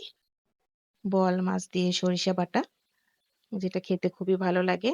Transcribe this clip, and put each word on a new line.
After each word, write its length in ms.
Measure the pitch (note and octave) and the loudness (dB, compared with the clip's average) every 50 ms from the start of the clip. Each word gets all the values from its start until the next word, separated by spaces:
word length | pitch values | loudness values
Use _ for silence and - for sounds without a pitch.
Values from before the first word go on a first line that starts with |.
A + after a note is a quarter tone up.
| - - - _ _ _ _ _ _ _ _ _ _ _ _ _ _ _ _ _ - | -2 -4 -12 _ _ _ _ _ _ _ _ _ _ _ _ _ _ _ _ _ -4
বোয়াল 340 | G3+ F#3+ F#3+ F#3+ F#3 F3+ F3+ | 0 2 2 4 4 2 2
মাছ 200 | F#3 F#3 F#3 F#3 F3+ - | 0 0 -2 -2 -4 -4
দিয়ে 200 | - F#3 F3+ F3+ F3+ | -2 0 0 0 0
সরিষা 400 | - - F3+ F3+ F3 - F#3+ F#3 | 0 0 0 0 0 0 0 0
বাটা, 280 | F3+ F3 F3 - A3+ E4 - _ _ _ _ _ _ _ _ _ _ _ _ _ _ _ _ | 0 -2 0 -2 -2 -4 -4 _ _ _ _ _ _ _ _ _ _ _ _ _ _ _ _
যেটা 280 | - G3+ F#3 F#3 F#3 F#3+ | -8 -6 -6 -4 -4 -6
খেতে 280 | F3+ - F#3+ F3 - F#3 | -4 -2 -4 -2 -2 -4
খুবই 260 | - - F#3 F3+ F#3+ | -4 -4 -2 0 0
ভালো 260 | F#3 F#3+ F#3 F3 F3+ F3+ | 2 2 2 2 2 2
লাগে। 280 | F#3 F3+ F3+ F#3+ A#3 | 2 0 0 0 -2